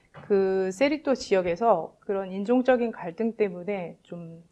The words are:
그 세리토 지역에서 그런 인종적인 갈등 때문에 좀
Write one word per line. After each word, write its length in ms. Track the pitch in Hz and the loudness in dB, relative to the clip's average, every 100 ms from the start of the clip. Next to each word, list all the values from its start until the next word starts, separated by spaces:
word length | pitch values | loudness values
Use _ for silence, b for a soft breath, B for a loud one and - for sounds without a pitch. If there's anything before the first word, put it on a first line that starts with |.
| b | b
그 580 | - - 196 190 190 190 | -16 0 2 2 0 -2
세리토 460 | 190 277 302 285 254 | 2 0 2 0 -2
지역에서 800 | - 190 180 175 233 175 160 _ | 2 0 2 0 2 2 0 _
그런 320 | - 196 190 | -6 -4 -4
인종적인 640 | 190 202 254 254 254 233 | -6 2 2 4 4 2
갈등 440 | - 175 170 226 220 | -4 -10 -4 -4 0
때문에 600 | 202 180 175 202 170 170 | -2 -2 -6 -6 -8 -12
좀 420 | - 175 165 165 - | -14 -14 -14 -18 -20